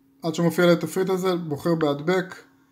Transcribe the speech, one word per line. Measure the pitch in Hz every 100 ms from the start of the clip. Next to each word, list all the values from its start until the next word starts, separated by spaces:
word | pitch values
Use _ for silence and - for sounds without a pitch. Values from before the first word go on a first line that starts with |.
| _ _
עד | 165 160
שמופיע | 170 175 175
לי |
התפריט | 170 156 185 185
הזה, | 185 185 180
בוחר | 165 135 175 165
בהדבק, | 151 143 156 185 170 - - _ _